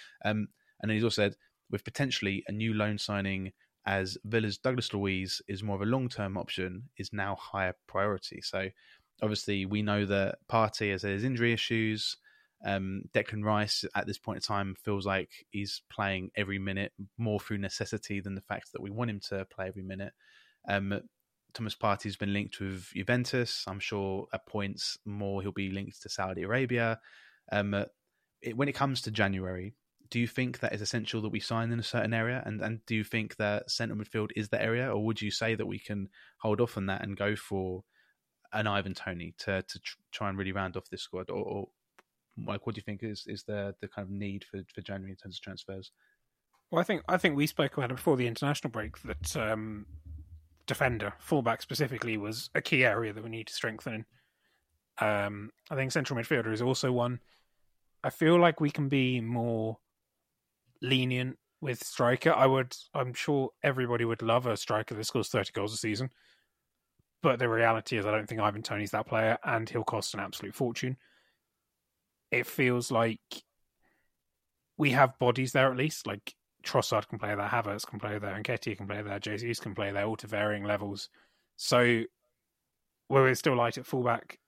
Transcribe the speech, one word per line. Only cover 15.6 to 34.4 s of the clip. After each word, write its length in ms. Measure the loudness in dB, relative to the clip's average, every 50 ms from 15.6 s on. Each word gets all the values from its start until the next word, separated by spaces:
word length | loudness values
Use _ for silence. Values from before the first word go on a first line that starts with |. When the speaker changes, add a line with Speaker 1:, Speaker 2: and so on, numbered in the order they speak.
| -6 -6 -8 -10 _ -10
Speaker 1:
playing 400 | -4 -2 0 0 0 -2 -4 -6 -4
every 240 | -4 -2 -2 -2 -4
minute 340 | -2 -2 -2 -4 -4 -6 _ -12 -16 -12 _
more 220 | -2 0 0 0 0
through 180 | -2 -2 -4
necessity 640 | -4 -4 -4 -4 -4 -4 -4 -4 -6 -6 -4 -6 -6
than 160 | -6 -6 -8
the 60 | -8
fact 300 | -6 -8 -8 -8 -8 -12
that 120 | -12 -10 -10
we 80 | -8
want 180 | -6 -4 -4 -4
him 100 | -4 -6 -6 -6
to 160 | -6 -6 -6
play 220 | -8 -8 -10 -8
every 140 | -8 -8 -10
minute. 320 | -10 -10 -8 -8 -10 -12 -14 _ _ _ -20 -20 _ _ _ _ -2 0
Um, 320 | 0 2 2 0 -2 -2 -4 -10 _ _ _ _ _ _ _ _ -10
Thomas 200 | -8 -6 -6 -4
Partey's 420 | 0 2 2 2 2 0 -6 -4
been 160 | -2 -2 0 0
linked 260 | 0 -2 -4 -6 -8
with 320 | -6 -6 -6 -8 -10 -10 -8
Juventus. 680 | -4 0 2 2 2 2 0 0 0 0 0 -2 -6 -6
I'm 120 | -6 -6 -6
sure 480 | -6 -4 -4 -2 -2 -2 -2 -4 -6 -6
at 140 | -8 -8 -8
points 540 | -6 -4 -4 -4 -4 -4 -4 -6 -6 -6 -8 -8
more 360 | -8 -6 -4 -4 -2 -2 -2
he'll 100 | -4 -4
be 200 | -4 -4 -4 -2
linked 320 | -4 -4 -6 -8 -10 -14 -12
to 60 | -10
Saudi 340 | -6 -4 -4 -4 -2 -4 -2
Arabia. 560 | 0 0 0 0 2 2 2 2 2 0 -2 -8 -18 -20 -20 -20 -20 _ _ _ -2
Um, 220 | 0 0 2 2 0 0 -2 -4 _ _ _ _ _ _ _ _ _ _ -8
it, 120 | -6 -2
when 140 | 0 0 0
it 60 | 0
comes 260 | 0 0 0 0 -2
to 100 | -4 -2
January, 600 | 2 2 2 2 2 0 -2 -4 -6 -6 -8 -10 -12 _ _ _ _ _ _ -4
do 80 | 0 0
you 80 | 0
think 320 | 0 0 0 -2 -2 -2 -4
that 120 | -4 -4
it's 120 | -2 -2 -4
essential 400 | -2 -2 -2 -2 -2 -4 -2 -2
that 80 | -2
we 80 | -4 -4
sign 320 | -4 -2 -2 0 0 0
in 80 | -2 -2
a 40 | -2
certain 300 | -2 0 0 0 2 0
area? 300 | 0 0 0 -2 -4 -4
And, 160 | -6 -6 -4
and 240 | -4 -4 -4 -6 -4
do 100 | -2 -2
you 80 | -2 0
think 340 | 0 -2 -2 -2 -4 -4
that 340 | -2 0 0 0 0 -2 -2
centre 240 | -4 -2 -2 -4 -4
midfield 340 | -6 -6 -4 -4 -4 -2 -2 -2
is 140 | -4